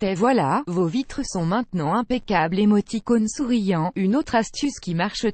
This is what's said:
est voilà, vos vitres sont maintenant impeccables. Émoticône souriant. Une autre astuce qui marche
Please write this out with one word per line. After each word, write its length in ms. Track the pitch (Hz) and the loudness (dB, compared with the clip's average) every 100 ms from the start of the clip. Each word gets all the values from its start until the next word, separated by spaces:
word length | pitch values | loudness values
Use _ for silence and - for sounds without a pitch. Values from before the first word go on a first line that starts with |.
est 140 | 196 | -2
voilà, 500 | 180 240 247 139 202 294 | 2 2 4 2 0 0
vos 200 | 175 165 | 0 0
vitres 340 | 226 - - | 0 -4 -6
sont 220 | - 185 | -6 -4
maintenant 480 | 165 220 247 180 151 | -2 -2 -2 -4 -2
impeccables. 640 | 214 233 247 - 180 160 185 | -2 -2 -4 0 0 2 2
Émoticône 720 | 214 208 - 226 - 233 214 | 4 4 2 -4 0 2 0
souriant. 640 | - 247 240 196 170 170 | -2 0 0 2 0 0
Une 220 | 190 190 262 | 0 0 0
autre 200 | - 233 | 0 0
astuce 440 | 214 - 285 - | 0 -4 -6 -4
qui 140 | - | -6
marche 320 | 165 202 - 220 | -2 -2 -2 -4